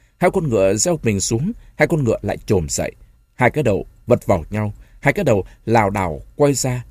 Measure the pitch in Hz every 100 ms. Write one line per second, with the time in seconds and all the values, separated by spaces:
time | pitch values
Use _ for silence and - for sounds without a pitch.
0 | _ - 180 190 156 110 95 107 180 165
1 | 117 98 - 113 180 233 - - 151 160
2 | 120 - 104 - - 98 76 - 78 -
3 | - _ _ - 120 - 117 92 - -
4 | - 101 - 92 - 104 104 - - -
5 | - 202 151 104 - - - 117 101 101
6 | 90 71 - - 143 131 131 123 -